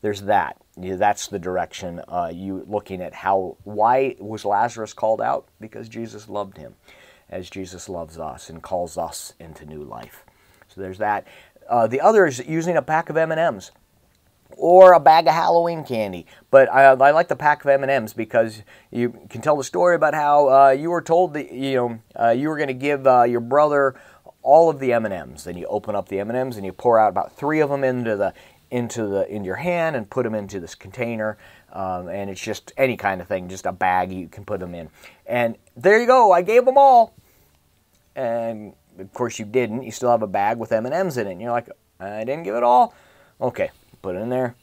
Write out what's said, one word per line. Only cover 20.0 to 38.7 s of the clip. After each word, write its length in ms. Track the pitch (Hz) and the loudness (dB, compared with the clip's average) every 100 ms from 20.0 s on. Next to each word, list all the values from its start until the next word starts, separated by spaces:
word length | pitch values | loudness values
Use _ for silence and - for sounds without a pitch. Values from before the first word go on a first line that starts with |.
| 156 151 | 0 0
how, 340 | 147 147 143 | 2 4 6
uh, 200 | 135 139 | 8 6
you 180 | 135 160 | 6 0
were 120 | 175 | -4
told 340 | 156 165 180 147 | 0 2 2 -4
that, 160 | 135 | -10
you 240 | 123 135 131 | -8 -4 -2
know, 240 | 120 113 _ - | -2 -6 _ -2
uh, 100 | 117 | 0
you 200 | 117 151 | 0 -2
were 80 | 151 | -4
gonna 160 | 147 | -6
give, 320 | 127 143 143 135 | -4 -4 0 4
uh, 180 | 127 | 4
your 180 | 123 120 | 4 0
brother 580 | 117 139 151 143 135 131 - _ - _ | 0 2 4 2 0 -2 -20 _ -20 _
all 280 | - 151 165 | 4 6 6
of 100 | 143 | 2
the 140 | 131 | 0
M 120 | 117 110 | 0 -2
and 80 | |
M's. 300 | 92 67 76 | -8 -10 -16
Then 140 | 87 87 | -14 -12
you 100 | - | -6
open 280 | 104 104 101 | -8 -4 -8
up 140 | 92 | -6
the 100 | 98 | -8
M 100 | 104 | -6
and 80 | 123 | -6
M's 180 | 131 113 | -6 -8
and 100 | 98 | -12
you 60 | |
pour 260 | 90 123 113 | -4 2 4
out 120 | 107 | 4
about 240 | 92 - | 0 -6
three 260 | - 139 156 | -6 -4 0
of 100 | 143 | 0
them 140 | 139 | 0
into 320 | 131 127 117 104 | -2 -2 -4 -2
the, 180 | 98 - - _ _ | -4 -6 -20 _ _
into 340 | 123 120 117 107 | -6 -6 -6 -4
the, 220 | 98 92 | -2 -4
in 140 | 104 | -6
your 140 | 92 92 | -8 -6
hand 400 | 175 175 160 135 | -4 -2 -4 -6
and 120 | 104 | -8
put 160 | - 117 | -6 -4
'em 80 | |
into 240 | 110 98 98 | -4 -8 -12
this 140 | 85 - | -12 -18
container. 640 | 98 95 117 113 107 107 - _ _ | -20 -8 -8 -6 -8 -8 -18 _ _
Um, 340 | - 92 90 90 | -10 -8 -8 -10
and 220 | 95 98 | -10 -10
it's 100 | 92 | -10
just 320 | 110 104 - - | -10 -10 -12 -4
any 180 | 135 107 | -2 -2
kind 240 | 101 92 | -4 -6
of 80 | 85 | -6
thing, 220 | 92 90 | -8 -8
just 160 | 95 95 | -10 -10
a 80 | |
bag 400 | 90 92 90 90 | -4 -2 -2 -2
you 160 | 92 85 | -8 -14
can 160 | - - | -16 -12
put 160 | 101 | -10
'em 120 | 87 | -10
in. 160 | 85 80 _ - _ - | -14 -16 _ -20 _ -6
And 320 | 120 117 113 _ - | -4 -2 -6 _ -2
there 240 | 170 214 | 2 4
you 80 | 240 | 4
go, 240 | 262 220 | 4 6
I 100 | 175 | 4
gave 240 | 180 226 247 | 4 2 4
'em 120 | 269 | 6
all. 360 | 277 247 226 _ _ _ _ _ _ _ _ _ _ - | 6 6 4 _ _ _ _ _ _ _ _ _ _ -8
And 580 | 123 117 117 110 104 | -6 -4 -6 -10 -14